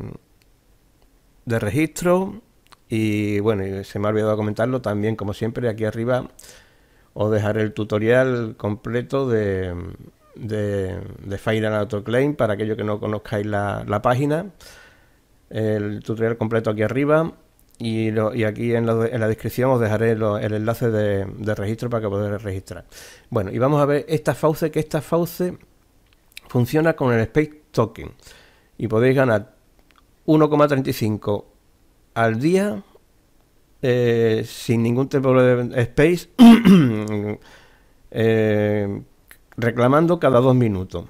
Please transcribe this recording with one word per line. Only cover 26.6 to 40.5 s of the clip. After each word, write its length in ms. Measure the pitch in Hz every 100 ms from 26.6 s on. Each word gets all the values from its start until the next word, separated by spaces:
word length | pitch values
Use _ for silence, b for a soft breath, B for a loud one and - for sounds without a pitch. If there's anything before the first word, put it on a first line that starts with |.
| 120 156 165
con 180 | 160 131
el 60 | 117
Space 420 | 113 156 151 - _
Token 420 | 135 107 - 73 - B B B B B -
y 100 | 113
podéis 260 | 110 127
ganar 400 | 135 131 107 - _ _ _ _ _ _ _ -
uno 240 | 156 151
coma 160 | 147 147
treinta 240 | 135 139
y 20 |
cinco 540 | - 107 104 104 101 - _ _ _ _ _ _
al 260 | 117 113 113
día, 420 | 156 190 208 208 - _ _ _ _ _ _ _ _ _
eh, 600 | 131 123 120 117 113 110
sin 380 | 117 - - 117
ningún 260 | 117 120 139
tipo 240 | 139 131 127
de 400 | 127 123 120 127
space, 480 | 120 - 160 175 - -
<clears throat> 1000 | 233 226 196 190 127 107 107 104 104 104 b b b b b _ -
eh, 920 | 113 113 110 107 104 104 104 101 104 127 _ _ - _ -
reclamando 640 | 117 117 123 147 170 175
cada 220 | 143 123
dos 140 | 131